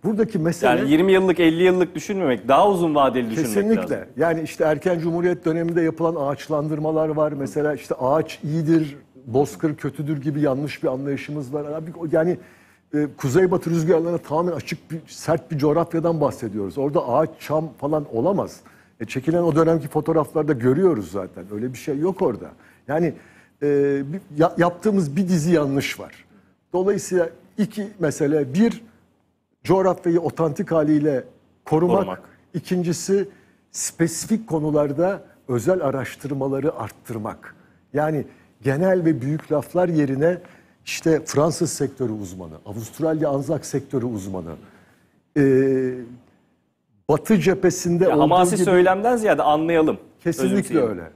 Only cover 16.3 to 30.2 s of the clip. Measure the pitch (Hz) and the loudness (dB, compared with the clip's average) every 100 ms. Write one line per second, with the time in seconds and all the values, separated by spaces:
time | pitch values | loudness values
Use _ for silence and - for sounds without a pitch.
16.3 | - 113 104 98 143 139 156 127 123 165 | -2 -8 -4 -6 -2 0 0 0 0 0
17.3 | - - 151 160 - 143 156 143 113 139 | -4 -4 -4 -4 -8 -4 -2 -2 -2 0
18.3 | 196 95 - - - _ _ 110 135 143 | 0 -4 -10 -20 -20 _ _ -8 -4 0
19.3 | 170 170 151 165 165 139 156 147 160 147 | 2 2 4 4 2 0 -4 0 0 0
20.3 | 160 147 135 123 135 190 127 90 98 90 | -2 -2 0 2 4 2 2 -4 -8 -8
21.3 | 95 92 104 127 123 - 139 175 185 170 | -12 -12 -8 -8 -8 -8 -4 -4 0 -2
22.3 | 98 80 - - _ - 151 170 - - | -2 -10 -20 -20 _ -4 -2 0 -4 -18
23.3 | - _ _ 147 143 143 139 139 185 - | -20 _ _ 0 2 2 0 -4 -10 -10
24.3 | 147 170 170 175 175 220 196 151 147 180 | 0 2 4 0 0 0 0 0 -2 0
25.3 | 180 156 165 143 139 - - 78 - _ | 0 2 2 2 0 -2 -10 -14 -18 _
26.3 | _ _ _ _ 180 190 202 - 185 165 | _ _ _ _ -2 0 -2 -2 0 0
27.3 | - _ - 202 - 202 - 160 - 143 | -4 _ -4 -4 -2 -10 -4 -4 0 0
28.3 | 151 135 151 226 - - _ _ _ _ | 0 0 2 2 2 -14 _ _ _ _
29.3 | _ _ _ - 185 190 180 175 170 | _ _ _ 2 4 4 0 0 0